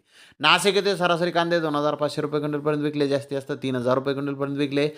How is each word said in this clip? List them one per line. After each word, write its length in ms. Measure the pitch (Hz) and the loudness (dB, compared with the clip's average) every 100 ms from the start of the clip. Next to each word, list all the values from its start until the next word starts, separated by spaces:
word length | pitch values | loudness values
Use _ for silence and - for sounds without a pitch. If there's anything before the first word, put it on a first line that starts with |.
| _ - - - | _ -20 -20 0
नाशिक 360 | 147 175 196 190 | 4 4 4 2
येथे 200 | 196 175 | 0 0
सरासरी 340 | 180 165 175 | 2 2 2
कांदे 280 | 170 170 170 | 0 2 0
दोन 160 | 160 147 | 0 0
हजार 200 | 151 147 | 0 0
पाचशे 260 | 147 151 | -2 -2
रुपये 180 | 147 151 | -2 -2
क्विंटलपर्यंत 440 | 147 147 147 151 | -2 -2 -2 0
विकले, 240 | 147 147 139 | -2 0 0
जास्तीत 300 | 139 131 139 | 0 -2 -8
जास्त 140 | 135 135 | -6 -6
तीन 120 | 131 127 | -4 -2
हजार 200 | 120 131 | 2 0
रुपये 180 | 139 | 0
क्विंटलपर्यंत 440 | 135 143 139 139 143 | -4 -4 -4 -4 -2
विकले. 300 | 143 143 151 | -2 0 -2